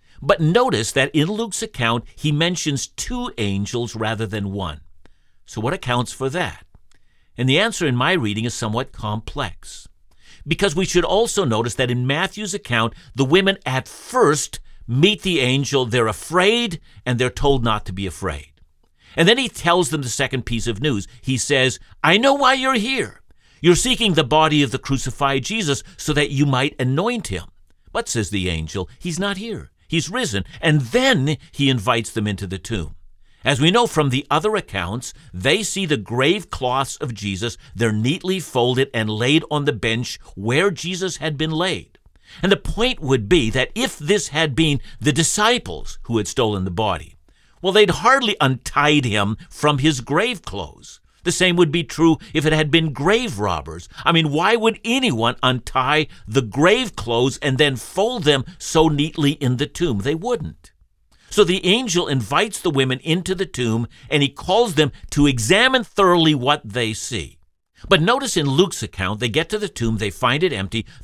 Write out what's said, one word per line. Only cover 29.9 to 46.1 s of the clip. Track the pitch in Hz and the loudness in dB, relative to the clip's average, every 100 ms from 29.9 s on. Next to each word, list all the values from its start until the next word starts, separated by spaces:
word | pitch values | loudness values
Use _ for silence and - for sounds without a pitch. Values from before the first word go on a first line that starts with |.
| 165 147 | -2 0
risen." | 233 202 101 - - | -4 -2 -4 -6 -2
And | 165 151 | 2 2
then | 117 240 269 190 139 151 - | 2 2 4 2 0 -4 -8
he | - 139 | 0 2
invites | 127 104 117 113 | 2 0 0 -2
them | 113 104 | -2 -2
into | 95 95 | -2 -6
the | 95 | -8
tomb. | - 107 76 - - - - _ | -6 -6 -6 -12 -20 -20 -20 _
As | 131 139 | -2 2
we | 156 | 4
know | 226 240 | 4 2
from | - 143 | 2 0
the | 131 - | 0 0
other | 151 214 208 | 0 0 -2
accounts, | - 98 87 117 - - - | -4 -6 -4 -6 -10 -18 -16
they | 90 117 190 | -4 0 0
see | 202 196 | 0 -4
the | 180 135 | -2 -2
grave | 92 120 139 202 - | -2 0 2 0 -4
cloths | - 127 131 135 - | -6 -2 -2 -4 -6
of | 139 | -8
Jesus. | 104 101 95 117 - - | -6 -6 -4 -6 -8 -16
They're | 101 113 | -2 0
neatly | 107 117 180 185 185 | 0 0 -2 -2 -4
folded | - 127 123 127 139 | -2 0 2 2 0
and | 117 107 | -2 -4
laid | 107 123 156 - | -2 2 2 2
on | 147 143 | -2 -2
the | |
bench | 110 117 113 120 - - | -2 -2 -2 -4 -10 -16
where | - 107 139 196 | -8 -2 0 0
Jesus | 170 170 180 185 - | -2 -8 -6 -6 -6
had | 160 143 | -6 -4
been | 160 | -4
laid. | 156 185 117 - _ _ _ _ - | -2 -2 -4 -10 _ _ _ _ -4
And | 196 | 0
the | 190 | 0
point | - - 247 - | 0 -2 -2 -2
would | 135 131 101 | 0 0 4
be | 170 110 | 2 2
that | 131 131 | 0 -2
if | - 262 - | -2 -4 -4
this | 147 208 - | 0 0 0
had | 151 160 123 | -2 0 2
been | 160 139 - - | 0 0 -4 -2
the | 143 | 0
disciples | 143 156 - 214 247 - 76 - - | 2 0 2 2 2 -4 -10 -10 -10
who | - | -4